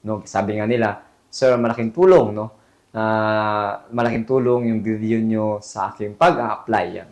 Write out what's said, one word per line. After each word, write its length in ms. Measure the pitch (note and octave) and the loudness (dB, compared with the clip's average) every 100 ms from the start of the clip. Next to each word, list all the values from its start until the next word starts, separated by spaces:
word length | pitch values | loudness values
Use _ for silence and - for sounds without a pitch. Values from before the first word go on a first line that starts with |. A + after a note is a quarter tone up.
No? 240 | G#2+ G#2+ - | -8 -8 -4
Sabi 320 | - G3 G#2+ | -4 -2 -2
nga 80 | G#2+ | -2
nila, 380 | A#2+ A2 G2+ - _ _ | 0 0 -2 -12 _ _
"Sir, 240 | - C3 B2 | 0 2 4
malaking 340 | A#2 A2+ A2+ | 2 -2 -4
tulong, 400 | A2+ F#3 F3+ A2+ | 4 6 6 4
no? 160 | G#2 A2 - _ _ _ A2 | -2 -10 -14 _ _ _ -4
Ah, 840 | A2 A2 G#2+ G#2+ G#2+ G#2 G#2 G#2 - | -2 0 0 0 0 -2 -2 -6 -6
malaking 320 | A#2+ A#2 A#2 A2 | -2 0 -2 0
tulong 480 | C3 B2 B2 A#2 | 0 2 2 0
yung 80 | A2 | -2
video 400 | G#2 A2 A2 A2+ | -2 -4 -2 0
nyo 240 | A2 A2 G#2+ G#2 | 0 0 -2 -4
sa 340 | - - G2 | -8 -6 -6
aking 240 | - G#2 G#2 | -6 -10 0
pag-a-apply." 680 | F3 C#3 A#2 G#2+ - G#2+ F2 F#2 | 2 2 -2 -6 -2 -2 -2 -8
Yan. 100 | - | -12